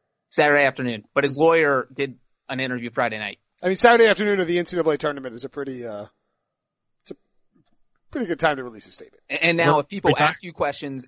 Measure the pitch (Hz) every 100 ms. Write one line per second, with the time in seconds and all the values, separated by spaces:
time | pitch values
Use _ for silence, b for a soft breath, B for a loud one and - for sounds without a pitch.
0 | _ _ _ - 147 143 139 127 127 113
1 | - - 143 139 160 165 151 135 - 131
2 | 139 123 _ _ - 131 131 127 117 113
3 | 120 110 104 - _ - 180 190 240 233
4 | 226 190 208 202 170 175 170 180 160 147
5 | 156 143 131 117 131 - 135 127 120 104
6 | 104 _ _ _ _ _ _ _ _ _
7 | - - _ _ _ _ _ _ _ _
8 | _ 294 208 156 160 139 123 110 - -
9 | - _ - 156 165 170 165 151 - 202
10 | - 143 151 165 180 165 151 143 147 135